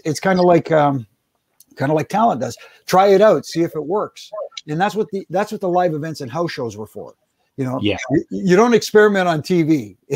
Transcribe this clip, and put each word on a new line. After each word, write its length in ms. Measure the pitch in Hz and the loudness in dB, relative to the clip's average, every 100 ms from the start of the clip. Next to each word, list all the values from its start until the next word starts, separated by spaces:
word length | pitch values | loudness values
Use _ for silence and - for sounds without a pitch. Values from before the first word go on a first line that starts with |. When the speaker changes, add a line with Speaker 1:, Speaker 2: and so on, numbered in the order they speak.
| 165 | -6
Speaker 1:
it's 120 | 139 | -4
kinda 240 | 190 185 | 0 2
like, 300 | 180 170 - | 4 4 4
um, 340 | 156 147 139 110 _ _ _ _ _ _ - | 2 2 0 -8 _ _ _ _ _ _ -6
kinda 160 | 139 | -2
like 160 | 156 - | -2 -2
talent 320 | 196 226 143 | 0 0 0
does. 160 | 120 - - _ - | -6 -10 -20 _ 0
Try 220 | 180 202 | 4 6
it 120 | 190 | 6
out, 240 | 214 151 | 6 4
see 180 | - 165 | 0 -4
if 140 | 165 156 | -4 -4
it 80 | |
works. 460 | 147 208 160 - - 622 - - 156 | -6 -4 -6 -10 -14 -12 -12 -14 -8
And 140 | 160 | -4
that's 140 | 202 | -2
what 140 | 196 208 | -2 -6
the, 160 | 196 - | -8 -6
that's 240 | 180 208 | -4 -4
what 80 | 214 | -4
the 80 | 185 | -2
live 240 | 180 180 | 0 0
events 300 | 156 160 151 | -2 -6 -10
and 80 | 131 | -10
house 220 | 156 170 | -6 -6
shows 240 | - 120 104 | -6 -10 -10
were 100 | 107 | -16
for. 280 | 104 65 _ _ _ _ - | -16 -18 _ _ _ _ -8
You 60 | |
know, 140 | 127 123 | -6 -4
Speaker 2:
Yeah. 160 | 101 92 - | -4 -4 -2
Speaker 1:
you, 140 | 151 - | -2 -2
you 260 | 190 196 180 | -4 2 4
don't 180 | 240 | 4
experiment 540 | 233 - 214 208 196 180 | 2 2 4 4 2 0
on 140 | 160 | -2
T 200 | - 180 | 0 0
V 340 | 151 151 104 - - | 2 0 -2 -16 -8